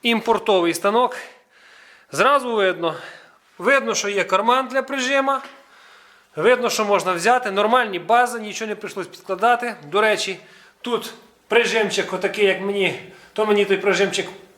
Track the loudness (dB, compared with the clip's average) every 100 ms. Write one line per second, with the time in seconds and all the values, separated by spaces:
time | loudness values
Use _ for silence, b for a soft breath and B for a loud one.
0 | 2 2 2 2 4 4 2 0 0 2
1 | 0 -2 -14 -20 _ b b b b b
2 | b -4 0 0 -2 -2 -2 -2 -6 -8
3 | B B B B _ -6 0 0 0 -4
4 | -2 -2 0 0 2 0 0 -4 -4 -4
5 | 0 0 0 -2 -6 -20 b b b b
6 | b b b 0 2 2 0 -2 2 2
7 | 2 0 2 2 0 -2 2 2 0 -6
8 | 0 2 2 -2 -10 -10 -8 -8 -10 -10
9 | -12 -14 -10 0 2 2 -2 -10 -4 0
10 | 2 0 -2 -8 B B B B -6 -4
11 | -6 -18 -20 _ _ 2 2 0 0 0
12 | -2 -2 -4 2 2 2 -2 -2 -2 -4
13 | -14 B B -4 2 2 4 2 2 2
14 | 0 -2 -6 -12 -20